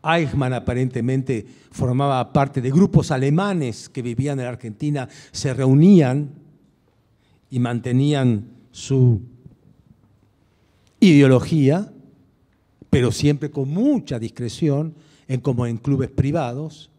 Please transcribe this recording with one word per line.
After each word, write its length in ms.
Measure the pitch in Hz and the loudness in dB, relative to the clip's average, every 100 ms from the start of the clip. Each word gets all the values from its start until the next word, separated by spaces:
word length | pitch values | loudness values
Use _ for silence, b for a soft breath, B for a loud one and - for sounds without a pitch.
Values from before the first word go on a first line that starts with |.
Eichmann 520 | 151 170 147 120 127 | 0 -2 -2 -2 -4
aparentemente 920 | 123 - 123 127 127 117 135 131 117 101 B B | -4 -4 -4 -4 -4 -4 -4 -4 -6 -8 B B
formaba 600 | - 131 127 143 131 120 | -6 -2 0 0 -2 -4
parte 300 | 143 139 135 | -4 -4 -4
de 100 | 123 | -2
grupos 400 | 147 196 151 - | 0 2 2 0
alemanes 760 | 135 135 156 202 185 127 104 - | -4 -2 -2 -2 -4 -6 -10 -14
que 120 | - | -12
vivían 380 | 120 117 143 139 | -8 -6 -6 -6
en 60 | 123 | -10
la 60 | |
Argentina, 580 | 127 117 104 151 147 123 B B | -12 -16 -10 -6 -6 -8 B B
se 220 | - 139 | -8 -6
reunían 760 | 127 131 139 180 190 131 135 143 - _ _ _ _ _ _ _ _ _ _ _ | 0 4 6 8 6 4 -2 -6 -14 _ _ _ _ _ _ _ _ _ _ _
y 100 | 127 | -4
mantenían 880 | 120 120 127 123 143 143 127 107 107 - _ | -4 -4 -2 0 2 2 0 0 -6 -20 _
su 500 | - - 135 123 104 - - - _ _ _ _ _ _ _ _ _ _ _ _ _ _ _ | -20 -4 2 4 2 -4 -20 -20 _ _ _ _ _ _ _ _ _ _ _ _ _ _ _
ideología, 920 | 196 147 135 127 - 160 135 165 214 - - _ _ _ _ _ _ _ - | 6 8 8 4 2 2 2 2 -4 -14 -20 _ _ _ _ _ _ _ -2
pero 220 | 139 123 | 0 0
siempre 400 | 110 143 147 151 | 0 0 0 -4
con 180 | 143 135 | -6 -6
mucha 480 | 165 269 262 - 120 | -2 0 0 -4 -8
discreción, 800 | 110 - 120 - 160 139 160 156 b b - | -8 -8 -10 -2 0 0 -4 -10 b b -8
en, 140 | 131 | -4
como 260 | 143 120 120 | -2 -2 -4
en 100 | 117 | -4
clubes 320 | - 135 127 | -2 -2 -2
privados. 800 | - 135 160 127 127 156 - - | -2 -2 -2 -4 -8 -12 -16 -20